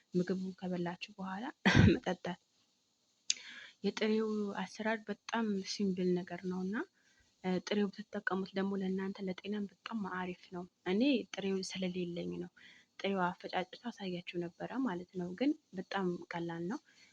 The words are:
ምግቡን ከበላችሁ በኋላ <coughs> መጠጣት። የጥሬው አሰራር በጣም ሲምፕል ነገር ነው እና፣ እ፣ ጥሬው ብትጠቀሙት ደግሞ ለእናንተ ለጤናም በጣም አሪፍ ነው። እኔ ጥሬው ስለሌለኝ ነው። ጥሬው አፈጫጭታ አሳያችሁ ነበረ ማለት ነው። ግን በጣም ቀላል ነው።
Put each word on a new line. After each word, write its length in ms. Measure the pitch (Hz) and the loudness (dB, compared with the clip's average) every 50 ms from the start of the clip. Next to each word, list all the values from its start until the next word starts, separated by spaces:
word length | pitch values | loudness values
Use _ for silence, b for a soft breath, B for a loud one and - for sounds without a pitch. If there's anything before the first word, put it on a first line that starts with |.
| B _ - | B _ 2
ምግቡን 400 | 180 180 - 190 190 185 190 185 | 2 2 4 2 0 -2 -4 -6
ከበላችሁ 560 | - 190 180 185 175 175 170 180 - - - 208 | -6 -4 -2 -2 0 0 -2 -2 -4 -8 -10 -8
በኋላ 300 | - 190 190 190 196 233 285 - _ - | -8 -6 -6 -4 -6 -6 -6 -6 _ 4
<coughs> 320 | 202 - - 196 - 170 254 | 8 10 10 10 10 8 6
መጠጣት። 420 | - - 180 - - 175 175 - _ _ _ _ _ _ _ _ _ _ _ _ _ _ _ _ _ - B B B B B B B B B B - | 2 -2 -2 -2 -4 -6 -6 -8 _ _ _ _ _ _ _ _ _ _ _ _ _ _ _ _ _ -4 B B B B B B B B B B -2
የጥሬው 460 | 202 - - 214 220 214 220 220 214 214 214 208 202 196 | -2 0 2 2 4 4 4 2 2 0 -2 -2 -2 -2
አሰራር 420 | 190 190 185 - - 214 214 226 214 214 | -4 -6 -6 -6 -4 -2 0 0 -2 -4
በጣም 420 | - 202 - _ - - 233 226 214 202 196 190 | -6 -10 -8 _ -4 -2 0 2 2 0 0 -2
ሲምፕል 440 | - - - 208 196 185 185 180 180 | -4 -2 0 0 0 2 2 2 4
ነገር 300 | 180 175 180 - 175 180 - | 4 2 0 -4 -8 -8 -6
ነው 140 | 180 180 185 | -4 -4 -2
እና፣ 140 | 185 190 202 247 359 - b b b b b b b b _ _ - | -2 -2 -2 -4 -4 -6 b b b b b b b b _ _ -2
እ፣ 160 | 185 185 175 | 0 0 0
ጥሬው 260 | - - 202 208 208 190 | 0 2 2 2 2 2
ብትጠቀሙት 640 | - - 208 - - 202 - - 185 190 196 - | 0 -6 -12 -8 -8 -4 -2 0 0 0 0 -2
ደግሞ 200 | - 196 196 196 202 | 0 0 0 0 0
ለእናንተ 440 | 196 190 185 190 196 190 190 196 - 196 | 0 0 0 0 0 0 -2 -4 -4 -4
ለጤናም 440 | 185 185 - - 196 208 208 202 190 | -4 -4 -4 -4 -4 -4 -4 -4 -6
በጣም 320 | - _ _ - 226 226 196 185 | -10 _ _ -8 -6 -4 -4 -4
አሪፍ 300 | - 185 185 180 180 - - - | -4 -4 -4 -4 -6 -8 -12 -10
ነው። 120 | 190 175 180 175 _ _ _ 180 | -8 -8 -8 -10 _ _ _ 2
እኔ 140 | 185 208 247 294 277 214 196 - | 4 4 6 6 4 2 0 -2
ጥሬው 300 | - - 190 196 190 190 190 | -6 -4 -2 0 0 0 -2
ስለሌለኝ 680 | - - 190 190 180 180 185 180 175 175 175 175 175 175 | -4 -4 -2 -2 -2 0 -2 -4 -4 -4 -4 -4 -4 -4
ነው። 160 | 175 175 180 B B B B B B B B _ - | -6 -8 -8 B B B B B B B B _ -4
ጥሬው 240 | - 196 196 190 | 0 0 2 4
አፈጫጭታ 640 | 180 175 180 - - 180 - 180 180 - - - - 240 | 2 2 0 -2 -6 -4 -2 -2 -2 -2 -6 -10 -10 -10
አሳያችሁ 500 | - - 202 185 180 175 175 - - 175 | -8 -6 -6 -4 -4 -4 -6 -4 -4 -4
ነበረ 320 | 170 170 - - 175 175 190 247 | -4 -4 -4 -8 -8 -6 -4 -2
ማለት 320 | 269 226 180 175 180 - - | -2 -2 -2 -4 -6 -6 -6
ነው። 140 | 180 175 175 180 | -4 -4 -4 -2
ግን 200 | 190 247 285 320 - _ _ - | 0 2 2 2 0 _ _ -10
በጣም 340 | 185 185 - - 196 190 180 175 170 - - | -10 -6 -4 -2 0 0 0 0 -2 -6 -6
ቀላል 360 | - 170 170 170 165 170 170 | -6 -4 -4 -4 -4 -4 -4
ነው። 160 | 180 240 311 B B B B B B | -4 -4 -6 B B B B B B